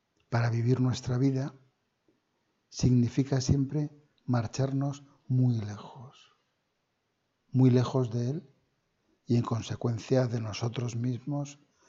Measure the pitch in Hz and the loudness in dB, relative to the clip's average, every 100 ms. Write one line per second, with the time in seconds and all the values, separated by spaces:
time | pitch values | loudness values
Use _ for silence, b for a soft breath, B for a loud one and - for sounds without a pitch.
0 | _ _ _ 117 117 117 117 127 127 104 | _ _ _ -2 0 0 2 2 2 -2
1 | - 123 139 131 139 - _ _ _ _ | -2 0 2 0 -4 -10 _ _ _ _
2 | _ _ _ _ _ _ _ - 127 123 | _ _ _ _ _ _ _ 0 4 4
3 | 120 - 131 135 127 143 135 147 147 - | 4 0 -2 0 0 0 0 -2 -4 -8
4 | _ _ - 123 107 - 135 135 139 139 | _ _ -4 -2 -2 -4 -2 -2 -4 -6
5 | B B - 127 127 117 104 104 - - | B B -2 2 2 2 -4 -10 -16 -18
6 | 123 - _ _ _ _ _ _ _ _ | -20 -20 _ _ _ _ _ _ _ _
7 | _ _ _ _ _ 127 127 123 120 131 | _ _ _ _ _ 4 6 6 4 0
8 | 120 117 120 156 - _ _ _ _ _ | -2 -4 -4 -6 -10 _ _ _ _ _
9 | _ _ - 120 - 113 - 110 120 113 | _ _ 0 0 0 -4 -6 -4 -4 -4
10 | - 131 127 120 110 98 120 117 120 117 | 0 2 2 -2 -4 -4 -4 -2 -4 -4
11 | 123 117 - 143 143 - _ b | -4 -4 -4 -6 -6 -12 _ b